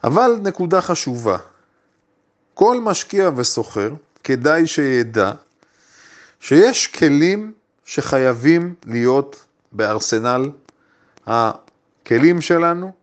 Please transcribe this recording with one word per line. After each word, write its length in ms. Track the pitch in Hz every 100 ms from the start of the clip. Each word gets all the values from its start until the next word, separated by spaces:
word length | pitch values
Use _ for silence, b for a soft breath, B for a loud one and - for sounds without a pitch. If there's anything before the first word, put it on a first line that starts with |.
אבל 320 | 113 160 254 233
נקודה 380 | 196 180 180 185
חשובה, 560 | 170 170 - 120 113 90 - _ _ _ _ _ _ _ _ _ _
כל 260 | - 208 247
משקיע 480 | 220 175 - 196 185 131
וסוחר 540 | 120 - 110 107 104 151 _ _
כדאי 440 | - 131 135 160 165
שידע 640 | - 139 123 113 110 95 - _ _ b b b b b b b b
שיש 480 | - 147 220 254 -
כלים 640 | - 160 143 170 202 214 220 _ _ -
שחייבים 880 | - 131 135 131 117 135 170 175 175 -
להיות 600 | 117 120 131 139 - _ _ _
בארסנל 800 | 104 107 107 - 113 120 127 139 143 _ b b b b b -
הכלים 1120 | 117 113 - _ _ _ _ - 120 156 175
שלנו 500 | 151 170 170 175 185 185